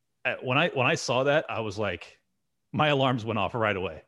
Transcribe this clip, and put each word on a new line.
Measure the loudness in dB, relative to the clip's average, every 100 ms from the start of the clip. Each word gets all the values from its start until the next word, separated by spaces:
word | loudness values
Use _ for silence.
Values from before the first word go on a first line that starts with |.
| _ _
uh, | -6 -4
when | 0 2
I, | 2
when | 2 2
I | 0
saw | 0 0 2
that, | 2 0
I | -4
was | -6 -4
like, | -4 -6 -12 -20 _ _ _ _ _
my | 0 2
alarms | 4 2 0 -2
went | -2
off | 0
right | 0 0 0
away. | -4 -8